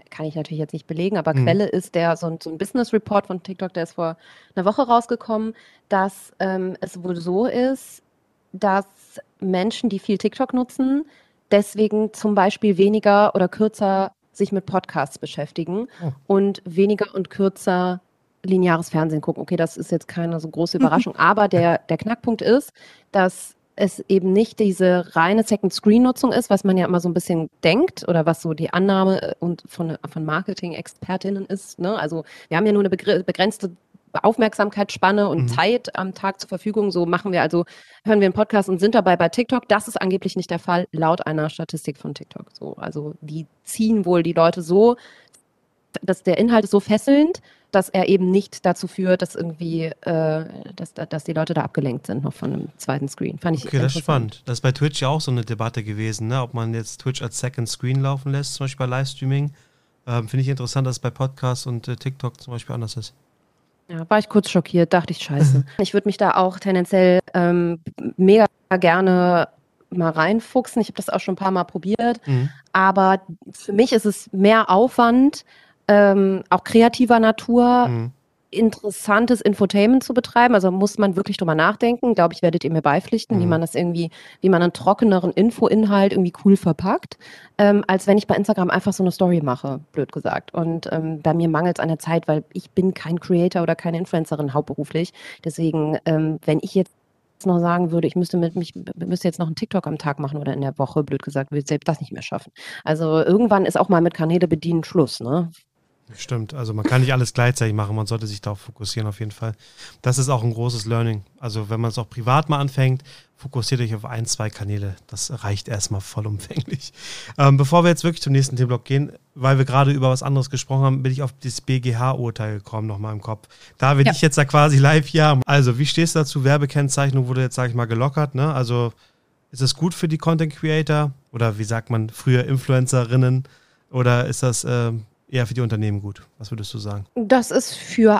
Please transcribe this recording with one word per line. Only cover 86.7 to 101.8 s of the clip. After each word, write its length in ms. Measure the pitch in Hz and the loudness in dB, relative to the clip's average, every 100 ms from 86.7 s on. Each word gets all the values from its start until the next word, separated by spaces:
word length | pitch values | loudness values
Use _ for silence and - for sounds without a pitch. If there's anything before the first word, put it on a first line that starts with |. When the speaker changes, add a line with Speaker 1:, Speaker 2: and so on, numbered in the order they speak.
| 160 180 277 - - - - - - | -2 -2 -4 -6 -20 -20 -20 -10 2
Speaker 1:
ähm, 260 | 202 202 202 | 4 4 2
als 180 | 190 196 | 0 4
wenn 120 | 202 | 2
ich 80 | - | 4
bei 80 | 202 | 0
Instagram 340 | 202 208 180 | 2 0 0
einfach 220 | 185 202 | 0 -2
so 100 | 185 | 0
eine 100 | 185 | 0
Story 280 | - 180 175 | 2 2 2
mache, 400 | 147 123 139 131 147 | 0 -4 -6 -10 -10
blöd 180 | 156 135 | -6 -6
gesagt. 400 | 147 - - - | -6 -6 -6 -6
Und, 340 | - 165 165 - | -6 -4 -4 -6
ähm, 280 | 160 160 156 | -6 -4 -4
bei 120 | 160 | 0
mir 140 | 165 170 | 0 2
mangelt's 320 | 156 175 170 | 2 0 0
an 80 | 165 | -2
der 120 | 160 | -2
Zeit, 280 | - 165 - | -2 -2 0
weil 160 | 156 - | -2 -2
ich 180 | 180 - | -12 -8
bin 240 | - 185 | 0 0
kein 240 | 180 156 170 | 0 -6 -6
Creator 440 | - 175 180 180 | 0 2 2 0
oder 120 | 165 | -2
keine 240 | 165 175 165 | -2 -2 -6
Influencerin 540 | 185 175 160 147 143 | -4 -4 -2 -4 -4
hauptberuflich. 600 | 143 147 139 143 160 180 - - - | -4 -4 -6 -6 -6 -6 -10 -20 -12
Deswegen, 540 | 165 156 165 156 151 151 | -10 -4 -2 0 -2 -2
ähm, 340 | - 156 160 156 | 0 0 0 -4
wenn 140 | - 156 | -2 -2
ich 120 | - | 0
jetzt 180 | 196 185 _ _ _ _ _ | -2 -2 _ _ _ _ _
noch 140 | 190 175 | 0 0
sagen 320 | 170 175 175 | 2 0 0
würde, 160 | 170 160 | 0 -2
ich 100 | 180 | -2
müsste 200 | 175 180 | -2 -2
mit, 180 | 170 | -2
mich, 200 | 175 165 - 175 - | -4 -10 -10 -14 -12
müsste 300 | 180 180 180 | -6 -4 -4
jetzt 120 | 165 | -4
noch 80 | 165 | -6
einen 100 | 160 | -6
TikTok 300 | 220 190 151 | -4 -4 -4
am 100 | 156 | -6
Tag 200 | 147 139 | -6 -4
machen 200 | 143 147 | -6 -6
oder 140 | 143 | -6
in 80 | 135 | -4
der 180 | 139 139 | -4 -4
Woche, 240 | 135 160 | -4 -2
blöd 200 | 147 139 | -2 -4
gesagt, 280 | - 139 135 | -6 -6 -4
würde 100 | 147 | -6
ich 80 | 139 | -4
selbst 200 | 147 | -4